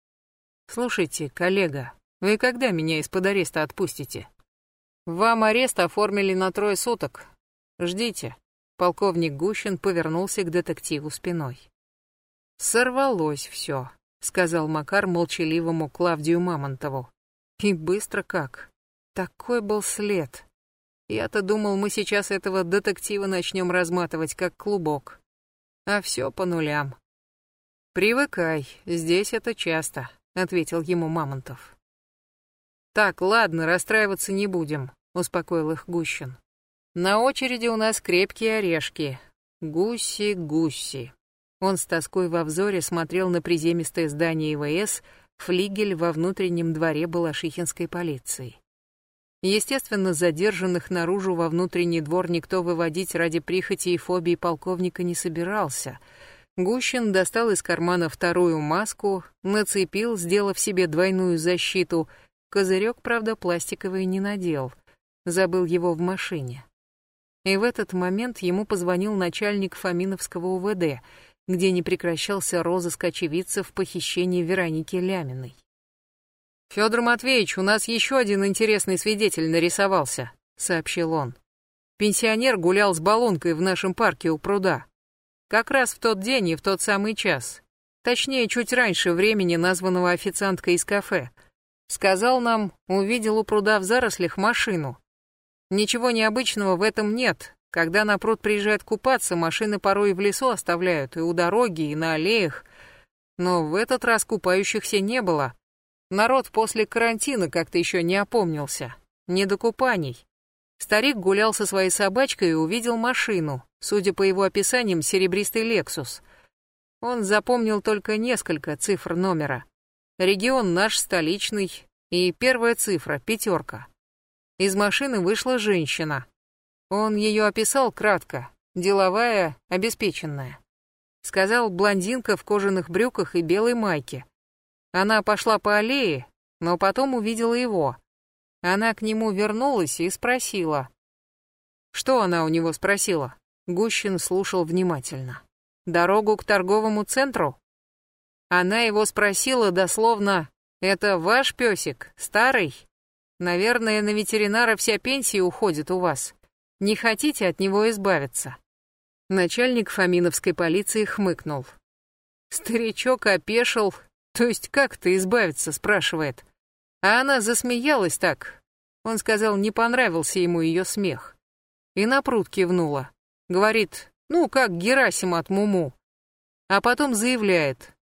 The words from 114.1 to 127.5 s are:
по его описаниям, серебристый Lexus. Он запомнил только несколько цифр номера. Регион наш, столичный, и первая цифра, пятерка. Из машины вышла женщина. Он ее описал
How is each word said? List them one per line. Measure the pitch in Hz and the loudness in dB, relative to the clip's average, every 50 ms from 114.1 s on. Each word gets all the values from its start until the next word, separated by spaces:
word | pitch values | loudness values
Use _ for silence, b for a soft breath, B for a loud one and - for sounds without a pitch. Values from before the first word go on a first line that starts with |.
по | 175 - | 2 4
его | 196 196 185 196 | 2 2 4 4
описаниям, | 196 185 - 202 196 - - 247 240 202 180 165 | 2 2 2 0 0 2 2 2 2 2 2 0
серебристый | 147 - - 190 190 180 180 202 202 - - 226 220 | 0 0 2 2 2 2 2 0 -2 0 -2 -2 0
Lexus. | 233 226 185 143 - - 160 131 - - - b b b b b b b _ _ _ _ _ _ _ _ _ | 2 0 0 0 -2 -6 -8 -8 -10 -12 -16 b b b b b b b _ _ _ _ _ _ _ _ _
Он | - 240 247 240 202 | -6 -4 -2 -2 0
запомнил | 190 208 208 - - 247 240 226 220 214 202 | 2 2 2 4 2 2 2 2 0 0 0
только | - 220 214 202 - - 214 214 | 0 0 -2 0 -2 -2 -2 0
несколько | 226 247 240 - - - 165 151 - 160 151 | 0 0 -2 -2 -2 -4 -4 -4 -4 -6 -6
цифр | - - - 196 - - 175 170 | -4 -2 -2 -2 -2 -2 -4 -2
номера. | 175 185 190 175 156 147 143 131 117 - _ _ _ _ _ _ _ _ _ _ - | 0 0 0 0 0 -2 -2 -4 -6 -8 _ _ _ _ _ _ _ _ _ _ 0
Регион | 185 190 202 185 214 247 269 254 220 180 170 | 2 2 2 2 2 2 2 2 2 2 2
наш, | 180 202 220 - - | 2 2 2 0 -2
столичный, | - - 196 175 156 156 196 202 - - 214 202 196 175 - - - _ _ _ _ _ | -2 0 0 0 2 0 0 -2 -2 -4 -2 -4 -4 -4 -6 -14 -20 _ _ _ _ _
и | 175 180 180 180 | 0 2 2 0
первая | 170 - 247 254 254 233 233 233 233 | 0 0 2 2 2 2 2 0 0
цифра, | - - 214 190 151 - - 147 139 | 0 0 -2 -2 -2 -2 -4 -6 -4
пятерка. | - - 226 214 - 214 180 147 131 - - 110 - - _ _ _ _ _ _ _ _ _ _ _ _ _ - | -2 -4 -4 -2 0 -2 -2 -2 -2 -6 -14 -14 -18 -20 _ _ _ _ _ _ _ _ _ _ _ _ _ -2
Из | 190 196 190 | -2 0 2
машины | 202 208 202 - - 277 277 247 202 | 2 2 2 0 0 -2 -2 -2 0
вышла | 175 185 220 - - 254 254 240 | 0 0 0 0 0 0 0 0
женщина. | 208 214 196 175 156 131 - - 160 156 147 135 - - _ _ _ _ _ _ _ _ _ _ _ _ | 2 2 2 2 0 -2 -4 -4 -4 -4 -4 -6 -6 -12 _ _ _ _ _ _ _ _ _ _ _ _
Он | 196 208 214 220 214 | -2 -2 0 0 0
ее | 208 214 214 208 214 214 | 2 0 2 2 4 2
описал | 208 | 2